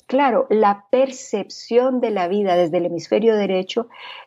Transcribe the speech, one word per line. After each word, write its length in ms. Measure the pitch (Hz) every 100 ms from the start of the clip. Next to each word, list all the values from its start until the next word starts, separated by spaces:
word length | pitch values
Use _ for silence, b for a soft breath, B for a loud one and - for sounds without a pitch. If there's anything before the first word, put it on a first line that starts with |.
| -
Claro, 400 | 262 285 220 -
la 340 | 214 208 202 -
percepción 1080 | 254 262 254 - 208 185 - - 233 254 254
de 120 | 233
la 160 | 202 175
vida 280 | 208 196 175
desde 220 | 175 175
el 80 | 175
hemisferio 500 | 170 - 214 226 214
derecho 520 | 196 185 185 - 226 B B B